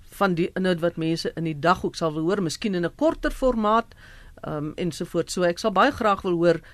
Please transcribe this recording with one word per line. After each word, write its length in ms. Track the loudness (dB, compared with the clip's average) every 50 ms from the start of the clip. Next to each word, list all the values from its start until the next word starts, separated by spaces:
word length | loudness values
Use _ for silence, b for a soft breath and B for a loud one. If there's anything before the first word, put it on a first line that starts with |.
| -20 -12 -2 0
van 140 | 0 2 2
die 120 | 0 0 -2 -2
inhoud 240 | -2 0 0 0 2
wat 160 | 0 -2 -2
mense 340 | 0 -2 -2 -2 -2 -4 -6 -6
in 80 | -4 -6
die 160 | -4 -4 0
dag 240 | 2 2 2 2 0
ook 100 | -6 -4
sal 180 | -2 -2 -2 -2
wil 100 | 0 0
hoor, 180 | 0 0 0
miskien 340 | -2 -4 -4 -4 -4 -2 -2
in 100 | 0 -2
'n 100 | -2 -2
korter 360 | 0 0 0 0 0 -4 -4
formaat, 540 | -2 0 0 0 2 2 2 2 2 2 0 -2 -12 b b b b b b b b -12 -10
ehm, 280 | -8 -6 -6 -6 -8 -6
ensovoort. 560 | -4 -4 -4 -4 -6 -8 -4 -2 -2 -2 -2
So 120 | -2 0 0
ek 160 | 0 0 0
sal 120 | -2 0
baie 200 | 4 4 4 4
graag 300 | 2 2 0 0 0 0
wil 140 | 0 -2 0
hoor 220 | 4 4 4 4 2 b b